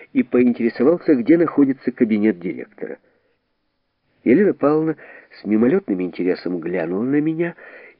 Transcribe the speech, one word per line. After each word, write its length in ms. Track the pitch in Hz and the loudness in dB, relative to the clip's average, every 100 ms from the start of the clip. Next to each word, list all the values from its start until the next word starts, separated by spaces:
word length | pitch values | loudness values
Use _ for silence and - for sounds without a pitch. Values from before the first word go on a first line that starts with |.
| - | -6
и 100 | 135 | -4
поинтересовался, 920 | 120 123 123 120 113 - 127 175 - 135 | 0 2 2 0 -4 0 0 2 2 2
где 220 | 113 170 | 4 2
находится 540 | 160 - 135 135 - | 2 2 0 0 -6
кабинет 480 | - 117 107 107 90 | -2 0 2 2 0
директора. 580 | 85 62 - - - 69 _ _ _ _ _ _ _ _ _ _ _ _ | -6 -10 -14 -14 -14 -14 _ _ _ _ _ _ _ _ _ _ _ _
Елена 300 | 95 147 196 | 2 4 2
Павловна 440 | 131 143 156 160 156 - - _ - | 0 0 0 -2 -6 -14 -20 _ -12
с 60 | 98 | -2
мимолетным 560 | 107 120 190 - 92 | 2 2 0 -2 -4
интересом 580 | 90 - 90 85 - 90 | -4 -4 -2 -2 -4 -6
глянула 440 | 80 90 82 95 | -6 -6 -4 -4
на 180 | 123 147 | -2 -2
меня 340 | 156 160 170 - - - - | -2 -4 -6 -8 -20 -20 -20